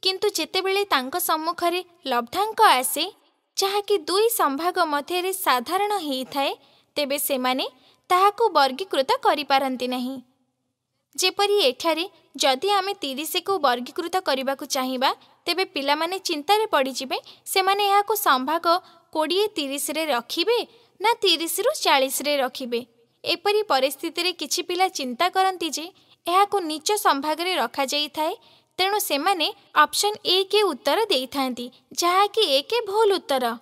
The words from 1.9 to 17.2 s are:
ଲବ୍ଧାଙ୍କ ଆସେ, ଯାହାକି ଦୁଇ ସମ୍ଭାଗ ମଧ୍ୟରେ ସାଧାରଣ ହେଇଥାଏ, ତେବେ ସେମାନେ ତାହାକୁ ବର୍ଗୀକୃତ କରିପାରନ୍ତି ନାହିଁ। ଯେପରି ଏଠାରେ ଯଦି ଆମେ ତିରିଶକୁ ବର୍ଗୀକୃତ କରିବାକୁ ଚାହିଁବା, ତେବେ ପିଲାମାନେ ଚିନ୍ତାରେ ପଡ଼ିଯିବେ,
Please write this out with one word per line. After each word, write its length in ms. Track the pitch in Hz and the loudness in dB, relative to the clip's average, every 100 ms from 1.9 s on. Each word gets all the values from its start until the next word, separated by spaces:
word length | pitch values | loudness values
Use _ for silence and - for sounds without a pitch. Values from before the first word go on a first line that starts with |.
| _ 269 | _ -4
ଲବ୍ଧାଙ୍କ 540 | 240 240 349 427 427 427 | -4 -2 -2 -2 4 6
ଆସେ, 360 | 269 254 - 349 - _ _ _ - | 6 2 -2 -4 -8 _ _ _ -4
ଯାହାକି 400 | 392 403 403 403 | 0 0 0 -2
ଦୁଇ 300 | 302 370 453 | 0 2 2
ସମ୍ଭାଗ 480 | - 311 277 339 359 | 2 0 0 -2 0
ମଧ୍ୟରେ 480 | 330 294 294 349 359 | 0 0 -2 -4 -2
ସାଧାରଣ 600 | 370 330 254 240 359 415 415 | -2 0 0 0 -2 0 -2
ହେଇଥାଏ, 540 | 302 262 262 294 277 415 _ _ _ - | -4 -6 -4 -4 -4 -4 _ _ _ -6
ତେବେ 220 | 285 285 | -2 -2
ସେମାନେ 480 | - 269 254 262 370 _ _ _ _ | -2 -2 0 -2 -4 _ _ _ _
ତାହାକୁ 340 | 359 403 403 466 | 4 4 4 2
ବର୍ଗୀକୃତ 640 | 311 269 262 381 320 269 508 | 4 2 0 -4 -2 0 2
କରିପାରନ୍ତି 680 | 440 302 285 269 269 254 254 | 2 0 2 2 2 -4 -4
ନାହିଁ। 280 | 254 247 269 - _ _ _ _ _ _ _ _ - | -4 -6 -8 -14 _ _ _ _ _ _ _ _ -2
ଯେପରି 400 | 370 370 403 403 | -2 0 0 2
ଏଠାରେ 440 | 294 254 330 320 370 _ _ 269 | 2 0 -2 -2 -4 _ _ -2
ଯଦି 320 | 285 262 392 | 0 2 2
ଆମେ 220 | 403 381 | 0 0
ତିରିଶକୁ 580 | 392 277 262 302 359 349 392 | -6 -6 -6 -4 -6 -2 0
ବର୍ଗୀକୃତ 560 | 285 247 247 - 339 370 | 2 0 -4 -8 -4 -2
କରିବାକୁ 440 | 370 269 262 277 285 | -2 -2 -2 -6 -6
ଚାହିଁବା, 440 | 269 262 254 269 392 - _ - | -4 -4 0 0 -2 -12 _ -4
ତେବେ 180 | 339 | -2
ପିଲାମାନେ 520 | 381 302 277 294 330 381 | -2 -2 0 0 0 -4
ଚିନ୍ତାରେ 480 | - 311 285 415 440 | -4 -6 2 2 4
ପଡ଼ିଯିବେ, 520 | 302 269 247 262 370 | 2 0 -4 -6 -6